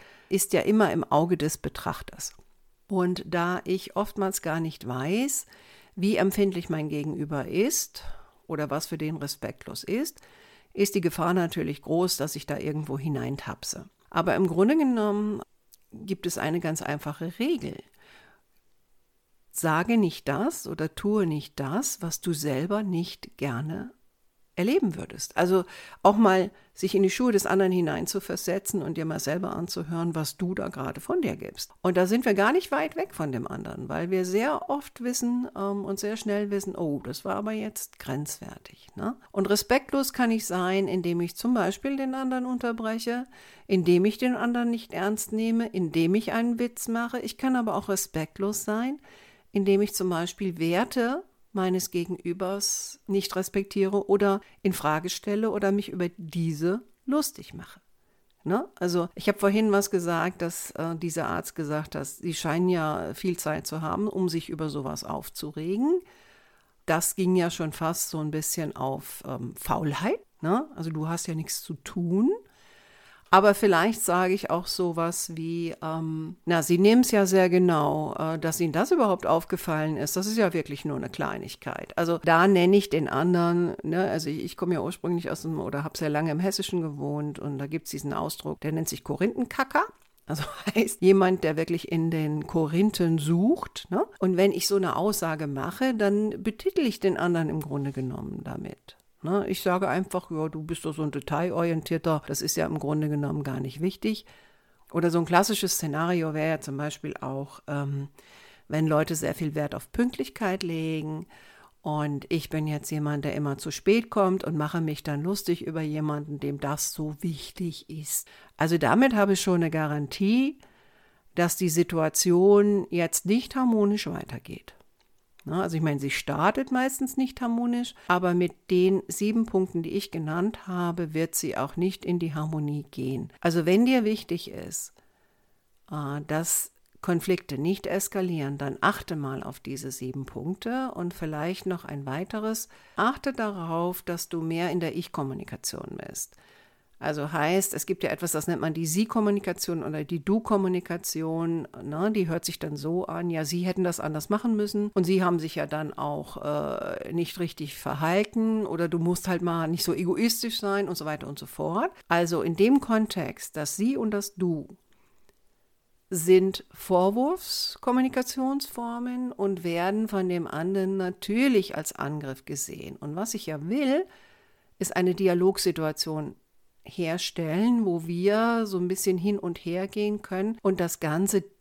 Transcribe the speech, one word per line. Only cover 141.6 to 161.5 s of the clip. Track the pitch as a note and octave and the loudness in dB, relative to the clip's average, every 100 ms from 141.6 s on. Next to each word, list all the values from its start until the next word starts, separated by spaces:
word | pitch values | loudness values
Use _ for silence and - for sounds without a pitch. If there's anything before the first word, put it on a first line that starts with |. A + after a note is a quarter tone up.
| F#3 | -6
noch | F3 | -8
ein | - D3 C3+ | -8 -10 -8
weiteres. | C#3 G3 G#3+ G#3+ A3 - - - | -6 -6 -6 -4 -4 -8 -16 -12
Achte | - G#3+ C#4 C#4 | -2 -2 0 -4
darauf, | C4 G#3+ G3 E3 E3 F3 F3+ | -4 -4 -4 -4 -2 -2 -2
dass | - E3+ - | -6 -6 -6
du | E3+ | -4
mehr | D#3+ E3 F3 | -2 -2 0
in | F3 | 0
der | E3 | -2
Ich-Kommunikation | - - - C3+ C3 - - - - - G1+ G1+ | -4 -6 -6 -6 -6 -10 -10 -8 -8 -10 -12 -10
bist. | - - - _ - _ _ _ - | -10 -12 -14 _ -20 _ _ _ -8
Also | C#3 D3+ D3 | -4 -4 -2
heißt, | D#3+ D3+ F#3+ F#3+ | 0 2 2 2
es | - | -2
gibt | - F#3+ | -4 -2
ja | - | -2
etwas, | - E3+ | -2 -2
das | D#3 D3+ | -2 -2
nennt | F3 | 0
man | D#3+ | -2
die | D#3+ E3 | -2 0
Sie-Kommunikation | E3+ A3+ A3+ G#3 G3+ G3 - - E3+ | 0 2 2 2 2 0 -4 -4 -4
oder | - D3+ | -4 -6
die | D3+ E3+ | -4 -4
Du-Kommunikation, | D3 G#3+ A3+ G#3 F#3+ F3+ F3+ F3 - D#3+ D#3+ D#3+ E3 E3 - - | 0 0 2 2 2 0 -2 -6 -6 -4 -2 -2 0 -2 -4 -10
ne? | F2 D3+ G3+ | -8 -2 0
Die | G#3+ F3 | 2 0
hört | E3 | -2
sich | - - | -4 -6
dann | D#3 D3 | -6 -6
so | D3+ F3 - | -2 -2 -2
an, | E3+ F3 | -4 -2
ja, | E3 | -2
Sie | D3+ F3 F3+ | -2 -2 0
hätten | F#3+ | 0
das | F3+ E3+ | 0 0
anders | D#3 D#3 - | -4 -4 -2
machen | G#3 A#3+ | 0 2
müssen | A3 G#3 G#3 G#3 | 0 0 0 0
und | G3+ | 2
Sie | F3 F#3+ | 4 4
haben | F3+ F3 | 4 2
sich | D#3 D#3 | 0 -4
ja | D3 | -2
dann | D3+ D3+ | -4 -4
auch, | - D3 D3 D3+ - | -4 -4 -4 -6 -8
äh, | - D3 D3 - - - - | -4 -2 -2 -4 -4 -6 -4
nicht | E3 E3+ - | -2 -2 -2
richtig | E3+ - D3 - | -6 -6 -10 -8
verhalten | C#3+ C#3+ D#3 F3+ G#3 A#3 A3 A3 G#3 | -6 -2 2 2 2 0 2 2 0
oder | E3 E3+ | -2 0
du | E3+ | 2
musst | E3+ F3+ - | 2 0 0
halt | F3 | 0
mal | F3 E3 D#3+ | 0 0 0
nicht | E3+ | 0
so | - | 0
egoistisch | - F3 - A3+ A#3 A#3 - | 0 0 2 2 0 -4 -4
sein | G3+ G3 G3 | -2 0 -2
und | |
so | F3 | -4
weiter | D#3 D3+ C#3+ | -6 -6 -8
und | C#3+ | -10
so | |
fort. | - | -12